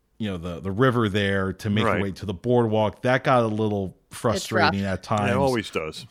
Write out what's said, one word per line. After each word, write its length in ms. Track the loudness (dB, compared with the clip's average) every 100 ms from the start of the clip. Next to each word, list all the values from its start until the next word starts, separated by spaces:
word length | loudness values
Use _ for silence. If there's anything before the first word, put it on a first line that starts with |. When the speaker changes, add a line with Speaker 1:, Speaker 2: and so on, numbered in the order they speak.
| _ -8
Speaker 1:
you 100 | -6
know, 100 | -6
the, 220 | -8 -8
the 120 | -4
river 360 | 2 4 4 2
there 440 | 2 0 0 -2
to 160 | -4 -2
make 140 | 2
Speaker 2:
Right. 100 | 2
Speaker 1:
your 80 | 2
way 80 | -2
to 140 | -6 -8
the 80 |
boardwalk, 680 | -4 2 2 4 2 0 0
that 200 | 0 0
got 200 | 2 2
a 20 | 2
little 500 | 0 -2 -2 -4 -8 _
frustrating 680 | -4 -2 -2 -2 2 2 2
Speaker 3:
It's 40 |
rough. 80 | -2
Speaker 1:
at 80 | -4
times. 260 | -2 -2 0
Speaker 2:
It 60 | 2
always 340 | 2 0 -4
does. 340 | -6 -6 -10 -2